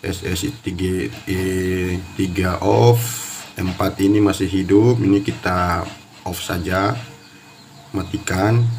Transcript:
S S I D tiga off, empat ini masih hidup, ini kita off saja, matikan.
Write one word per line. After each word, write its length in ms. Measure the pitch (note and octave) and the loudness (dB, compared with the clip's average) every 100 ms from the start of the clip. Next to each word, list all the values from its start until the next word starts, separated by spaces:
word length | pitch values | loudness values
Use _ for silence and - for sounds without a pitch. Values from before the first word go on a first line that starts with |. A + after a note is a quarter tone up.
| - | -6
S 160 | F2+ | -6
S 240 | F#2 F2 G2+ | -4 -4 -4
I 240 | - - | -6 -8
D 400 | F2 F#2 F#2 - - - F#2 F#2 F#2 F#2 F#2 F2+ F2+ F2+ | -4 -2 -2 -4 -8 -6 -4 -2 -2 -2 -2 -2 -4 -8
tiga 480 | - F#2+ F2 F#2 F2+ | -4 -2 0 0 0
off, 400 | G2 A2 A#2+ A#2+ - - - - - - | 2 6 8 6 2 -8 -12 -14 -14 -6
empat 400 | F#2 F2+ F#2+ - G2 | -6 -2 -4 0 2
ini 160 | G#2 | 4
masih 240 | G2+ F#2 F#2+ | 4 2 0
hidup, 560 | F#2+ F2+ G2 A2+ A#2+ | -2 4 4 6 4
ini 160 | G2+ G2+ | 4 2
kita 640 | - - F2+ F2+ F2+ E2+ E2+ - - - | 2 -4 -2 0 0 0 -4 -10 -20 -12
off 160 | - F2+ | -10 -8
saja, 560 | - F2+ F2+ F#2 G2+ A#2+ - - - - - - - - - | -6 -6 -2 0 0 -2 -8 -20 -20 -20 -20 -20 -20 -20 -8
matikan. 720 | - F2+ G2 - F2+ G#2 A#2 A#2+ | -8 -6 -8 -4 0 2 4 2